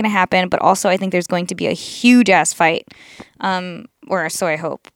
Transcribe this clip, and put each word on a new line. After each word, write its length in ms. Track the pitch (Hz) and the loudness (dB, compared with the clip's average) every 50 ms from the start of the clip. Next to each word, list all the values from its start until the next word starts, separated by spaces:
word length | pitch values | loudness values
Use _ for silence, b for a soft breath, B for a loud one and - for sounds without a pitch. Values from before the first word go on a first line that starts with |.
| 220 | 0
gonna 60 | 220 208 | 2 2
happen. 360 | 196 185 - - 185 185 180 | 0 0 2 0 0 0 0
But 140 | - - - | -2 0 2
also, 260 | - 190 190 - 208 | 2 2 2 0 0
I 80 | 180 | 0
think 160 | 190 196 190 180 | 0 -2 -2 -2
there's 140 | 180 175 | -4 -2
going 200 | - - 175 175 175 | -2 -4 -4 -4 -6
to 60 | 185 | -8
be 120 | 170 - | -6 -4
a 60 | - 170 | -4 -4
huge 560 | - - - - - - 240 247 247 240 190 | -6 -8 -12 -10 0 4 6 6 6 6 6
ass 240 | 190 170 151 - - | 4 4 2 0 0
fight, 340 | - 175 165 165 - - - B B B B B B B B B B | 0 0 0 0 -2 -6 -12 B B B B B B B B B B
um, 440 | - 196 190 185 180 180 175 165 - - _ _ - - | -6 -4 -4 -4 -6 -8 -12 -14 -16 -20 _ _ -8 -6
or 200 | - 185 160 160 | -4 -4 -4 -4
so 160 | - - 196 | -4 -4 -4
I 100 | 175 156 | -2 -2
hope, 320 | 156 160 160 139 - - - _ | -4 -4 -8 -8 -10 -12 -20 _